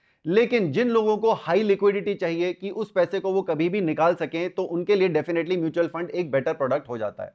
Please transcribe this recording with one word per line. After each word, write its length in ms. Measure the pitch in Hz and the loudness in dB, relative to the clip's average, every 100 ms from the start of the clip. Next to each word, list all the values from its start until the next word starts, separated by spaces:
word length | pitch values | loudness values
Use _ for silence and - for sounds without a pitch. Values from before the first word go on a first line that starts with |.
| _ _ 151 | _ _ 0
लेकिन 460 | 196 233 240 175 | 2 4 2 0
जिन 180 | 143 247 | 0 2
लोगों 280 | 226 214 214 | 2 2 2
को 160 | 226 | 2
हाई 300 | 185 - 180 | 0 0 2
लिक्विडिटी 500 | 214 196 202 196 202 | 2 4 2 2 -2
चाहिए 400 | 202 175 170 180 | -2 -2 -2 -2
कि 160 | 180 190 | -4 -8
उस 220 | 214 208 | -8 -4
पैसे 280 | - 175 196 | 0 0 0
को 120 | 185 | -2
वो 100 | 190 | -2
कभी 280 | 190 151 170 | 0 0 0
भी 120 | 202 | 0
निकाल 340 | 170 151 160 175 | -2 2 2 2
सकें, 340 | 151 160 180 | -2 -4 -4
तो 140 | 190 | -4
उनके 320 | 185 175 180 202 | -4 -4 0 2
लिए 140 | 185 | 4
definitely 480 | 170 170 170 165 185 | 2 0 -2 0 -2
म्यूचुअल 300 | 160 160 170 | 0 0 -2
फंड 220 | 165 170 | -2 -6
एक 220 | 165 170 | -4 -2
बेटर 220 | 135 127 | 0 0
प्रोडक्ट 360 | 160 131 139 143 | -2 0 -2 -4
हो 80 | 120 | -6
जाता 260 | 104 98 | -6 -6
है। 100 | 98 | -12